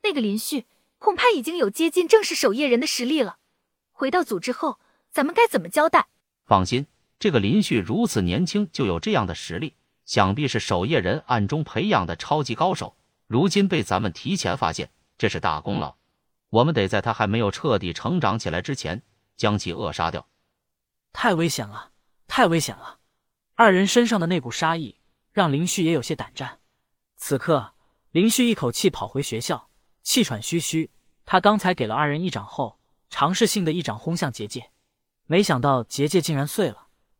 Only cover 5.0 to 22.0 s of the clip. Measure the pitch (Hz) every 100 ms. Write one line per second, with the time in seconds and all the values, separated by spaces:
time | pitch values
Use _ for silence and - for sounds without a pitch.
5 | _ - 285 349 466 233 170 302 320 330
6 | - _ _ _ _ 98 90 120 147 _
7 | _ _ 214 139 101 185 - 123 90 143
8 | 233 - 87 95 180 202 208 - 104 85
9 | 214 196 95 80 - 85 156 - _ _
10 | - - 95 104 143 113 - 92 101 156
11 | 90 104 - 123 101 151 156 - 196 156
12 | 85 - - 151 143 113 175 180 131 -
13 | _ _ _ 110 185 202 196 175 101 95
14 | 104 82 - 190 - - 87 80 90 _
15 | _ - 104 87 90 76 - 98 78 -
16 | _ _ _ _ _ 110 135 139 95 104
17 | 104 110 107 110 104 - 156 104 87 80
18 | - 175 107 110 95 82 90 139 - 95
19 | - _ _ - 110 104 90 85 98 -
20 | 82 82 - _ _ _ _ _ _ _
21 | _ - 240 175 165 - 104 104 - _